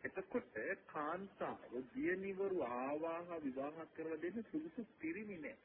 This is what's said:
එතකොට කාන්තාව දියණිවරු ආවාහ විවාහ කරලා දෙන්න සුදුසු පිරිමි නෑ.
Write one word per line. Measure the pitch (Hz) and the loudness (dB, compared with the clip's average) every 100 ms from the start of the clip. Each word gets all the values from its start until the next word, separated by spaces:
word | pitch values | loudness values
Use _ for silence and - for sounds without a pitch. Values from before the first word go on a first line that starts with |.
එතකොට | - - 190 247 - - 123 196 | -2 -2 0 0 -2 -4 -2 -2
කාන්තාව | - 165 151 175 196 - 165 117 - 117 - | -4 -2 0 0 -4 -2 -4 -2 -4 -4 -2
දියණිවරු | 254 147 190 196 269 196 180 123 | 2 4 4 0 2 4 4 4
ආවාහ | 123 131 147 165 165 175 170 | 2 2 2 2 0 -2 -2
විවාහ | 143 127 143 160 156 | 0 0 -2 -2 -10
කරලා | - 160 160 | -4 -2 0
දෙන්න | 170 208 | 0 0
සුදුසු | 214 311 320 - 226 | 0 0 0 -4 -6
පිරිමි | - 160 180 214 185 | -4 -2 -2 -2 -4
නෑ. | 143 - | -6 -8